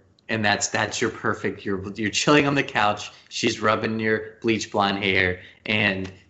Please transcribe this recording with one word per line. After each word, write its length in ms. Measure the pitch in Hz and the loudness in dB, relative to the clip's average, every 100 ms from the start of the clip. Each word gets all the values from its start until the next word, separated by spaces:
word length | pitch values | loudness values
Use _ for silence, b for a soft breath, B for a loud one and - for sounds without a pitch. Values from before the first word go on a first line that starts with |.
| _ _ - | _ _ -6
And 140 | 110 | 0
that's, 260 | 104 98 - | 2 2 0
that's 300 | 110 107 - | 0 -2 0
your 120 | 117 | -2
perfect, 520 | - 117 101 110 - | -2 -4 -2 -4 -6
you're, 240 | 107 98 98 | -4 -4 -6
you're 160 | 101 107 | -6 -4
chilling 380 | - - 147 143 | 0 4 4 4
on 80 | 139 | 0
the 80 | |
couch, 480 | 135 120 104 104 - B B | 0 2 2 0 -6 B B
she's 320 | - 120 104 | -4 -2 0
rubbing 380 | 107 110 113 110 | 2 2 0 -2
your 380 | 110 107 - - | 0 0 -2 -4
bleach 300 | 117 110 - | 0 0 0
blonde 260 | 107 98 98 | 0 2 2
hair, 380 | 101 95 92 90 B B - | 0 2 2 0 B B -2
and 440 | 107 104 95 95 95 B | 0 2 0 -4 -12 B